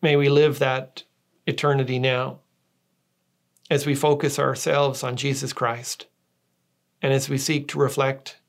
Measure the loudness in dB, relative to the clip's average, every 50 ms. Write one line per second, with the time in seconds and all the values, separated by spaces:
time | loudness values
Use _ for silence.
0 | 4 4 4 4 4 6 6 6 6 4 4 2 0 0 0 -2 -4 -8 _ -20
1 | -20 _ _ _ _ _ _ _ _ -6 -6 0 0 2 2 2 0 0 -2 0
2 | 0 0 0 0 -2 -6 -8 -14 _ _ _ _ _ _ _ _ _ _ _ _
3 | _ _ _ _ _ _ _ _ _ _ _ _ _ -2 0 0 2 0 -2 2
4 | 2 2 2 2 0 -2 0 0 0 0 0 -2 -2 0 2 2 2 0 0 -4
5 | -6 -6 -6 -4 -4 -4 -4 -4 -6 -8 -6 -2 -2 -2 -2 -4 -8 -12 -12 -12
6 | -14 _ _ _ _ _ _ _ _ _ _ _ _ _ _ _ _ _ _ _
7 | -2 0 0 0 0 -2 -4 -4 -2 -2 -2 -4 -4 -6 -2 0 0 0 2 0
8 | 0 0 0 -4 -10 -20 -20 _ _